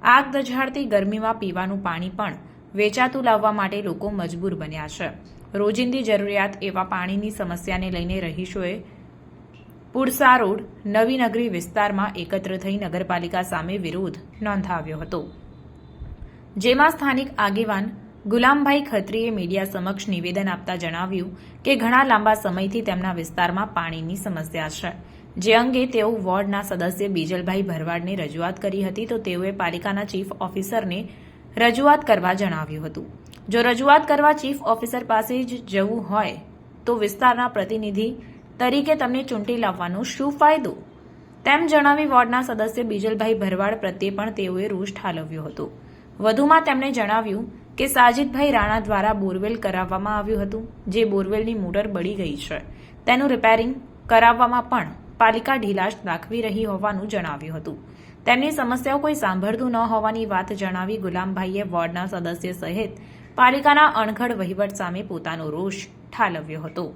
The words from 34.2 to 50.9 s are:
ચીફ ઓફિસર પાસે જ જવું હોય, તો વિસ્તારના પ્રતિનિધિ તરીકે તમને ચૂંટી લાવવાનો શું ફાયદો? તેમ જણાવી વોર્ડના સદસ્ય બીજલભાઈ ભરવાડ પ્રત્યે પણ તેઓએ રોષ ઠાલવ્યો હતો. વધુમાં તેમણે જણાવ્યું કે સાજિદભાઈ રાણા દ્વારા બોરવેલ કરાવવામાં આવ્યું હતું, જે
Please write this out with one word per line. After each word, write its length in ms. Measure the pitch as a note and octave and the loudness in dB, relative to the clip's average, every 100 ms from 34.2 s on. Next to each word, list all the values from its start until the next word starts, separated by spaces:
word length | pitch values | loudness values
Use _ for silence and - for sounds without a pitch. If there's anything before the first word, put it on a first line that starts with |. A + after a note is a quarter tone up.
| D4 | 6
ચીફ 280 | D4+ C4 C#4 - | 4 0 -4 0
ઓફિસર 380 | A3+ A#3 B3 A#3+ | 0 0 -6 0
પાસે 280 | A3 A3+ B3+ | 0 2 -2
જ 80 | B3 A#3+ G#3+ | -4 -6 -4
જવું 360 | F#3+ G3 A3+ | 0 0 -2
હોય, 340 | F3+ G#3 F#3+ - - - - - | -2 0 0 -4 -14 -20 -20 -8
તો 120 | - A#3 | -2 0
વિસ્તારના 540 | G#3 G3+ B3+ A#3+ B3 | 0 2 2 4 0
પ્રતિનિધિ 580 | A#3 F#3 A3 G#3+ G3 A3+ B3+ - - - - | -2 -2 -2 -4 -4 -4 -6 -14 -20 -20 -2
તરીકે 360 | B3 C#4 C#4+ D4+ | 2 2 2 2
તમને 280 | B3+ B3+ | 2 -2
ચૂંટી 340 | C4 A#3 G#3 A#3+ | -2 -6 -2 0
લાવવાનો 460 | G#3+ F3 F3 F#3 B3+ | 0 -2 -4 -4 -6
શું 320 | - C#4 C#4+ | -2 -4 4
ફાયદો? 400 | D4+ D#4 G#3+ - - - - - - - | 4 4 0 -8 -14 -20 -20 -20 -20 -6
તેમ 240 | - D4 E4 | 2 4 6
જણાવી 400 | D4+ C#4+ D4 D4+ | 6 6 4 6
વોર્ડના 360 | B3+ A#3+ B3 | 6 6 2
સદસ્ય 400 | B3+ A3+ A3 A3 | -2 -2 -2 -2
બીજલભાઈ 580 | A#3 G#3 G#3+ A3 A3 A3 | -2 -2 -2 0 0 2
ભરવાડ 400 | F#3+ F#3 G3 A3 | 0 0 0 0
પ્રત્યે 300 | G3 F#3+ G3 | -4 -2 -4
પણ 220 | G3 G#3+ | -2 -4
તેઓએ 340 | G#3+ F#3+ F3+ G#3 | -4 -4 -2 -2
રોષ 260 | G3 G3+ | -4 -6
ઠાલવ્યો 500 | G3 G3 E3 D#3 D#3+ | -6 -6 -6 -8 -8
હતો. 260 | D3+ - D3 - - - - - | -10 -10 -10 -12 -20 -20 -20 0
વધુમાં 440 | G#3 A3 C#4+ D#4+ | 2 4 6 6
તેમણે 260 | D#4+ C4 C4+ | 4 0 0
જણાવ્યું 600 | C#4 G3+ A3 A3 G3 A#3+ - - - | 0 0 0 0 -4 -6 -14 -20 -4
કે 80 | C4+ | 0
સાજિદભાઈ 640 | C4+ B3 A#3+ C#4 B3 C#4+ | 6 6 6 0 2 2
રાણા 300 | A#3+ G#3 A3 | 4 2 0
દ્વારા 380 | G3+ G3+ G3+ G#3 | 0 0 2 0
બોરવેલ 360 | G3 F#3 G#3 A3+ | -2 -2 -2 -2
કરાવવામાં 600 | G3+ F#3 F3+ F#3 G3+ G#3+ | -2 -2 -2 -2 -2 -2
આવ્યું 260 | G#3 A3 | -2 -2
હતું, 240 | G3+ A3 A3+ - | -2 -4 -10 -12
જે 180 | - | -4